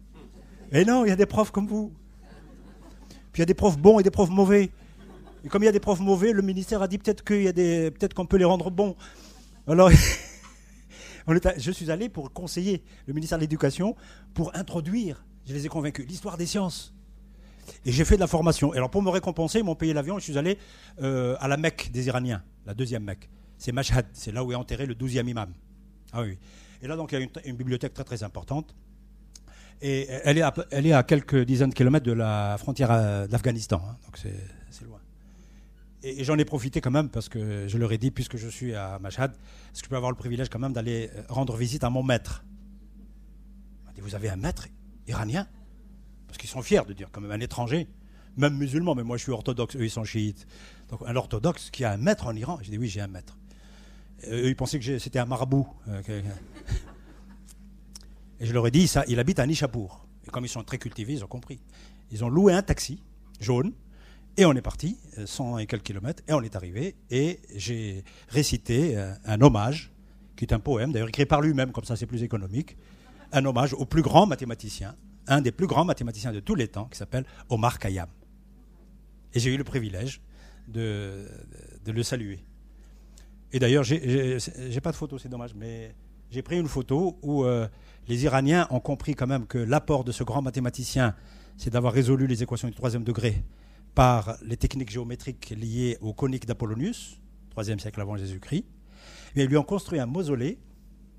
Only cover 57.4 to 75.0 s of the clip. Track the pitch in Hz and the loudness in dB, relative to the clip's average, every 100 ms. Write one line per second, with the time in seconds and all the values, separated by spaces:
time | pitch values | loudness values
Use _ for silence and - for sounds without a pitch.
57.4 | - - - - - - - - - - | -20 -20 -20 -20 -20 -20 -20 -20 -20 -8
58.4 | 113 120 117 143 175 139 135 117 127 196 | -2 2 4 6 6 4 2 2 2 2
59.4 | 151 156 139 117 95 - - - - 131 | 2 2 -2 -4 -8 -12 -20 -20 -12 -8
60.4 | 123 123 107 127 120 110 107 143 98 123 | -8 -8 -8 -10 -8 -10 -8 -8 -8 -12
61.4 | - 131 - - - - - 107 120 151 | -14 -18 -20 -20 -20 -20 -12 -4 0 6
62.4 | 196 180 202 147 - - - - - - | 6 6 2 -2 -4 -10 -14 -20 -20 -8
63.4 | 107 123 180 - - - - - - - | 0 0 0 -4 -14 -20 -20 -20 -4 6
64.4 | 175 131 117 - 156 240 - - 101 - | 6 6 0 -6 -6 -6 -12 -12 -10 -6
65.4 | 123 117 107 110 - 101 117 170 - 151 | -6 -4 -4 -6 -6 -8 -8 -8 -2 -2
66.4 | 110 98 87 98 185 - - 123 156 180 | -2 -8 -8 -6 -8 -8 -4 0 0 -4
67.4 | - 104 98 117 107 95 95 - - 143 | -12 -10 -6 -6 -6 -8 -12 -20 -4 0
68.4 | 143 - - 120 165 107 95 95 - 107 | 0 0 0 2 2 0 -4 -6 -2 6
69.4 | 143 107 110 156 - - - - - - | 8 6 0 -4 -8 -20 -20 -20 -20 -8
70.4 | - 113 147 117 131 120 113 135 139 147 | -2 -2 0 -2 0 -2 -2 0 2 4
71.4 | 151 139 131 - - 113 117 120 117 110 | 4 2 -2 -4 -6 -6 -6 -6 -4 -4
72.4 | 95 113 - - - - - - - - | -4 -6 -8 -12 -20 -20 -20 -20 -4 0
73.4 | 135 120 135 135 127 160 135 156 208 135 | 2 2 0 -2 -2 2 6 6 6 4
74.4 | 120 113 107 - 92 - | -6 -8 -10 -10 -10 -12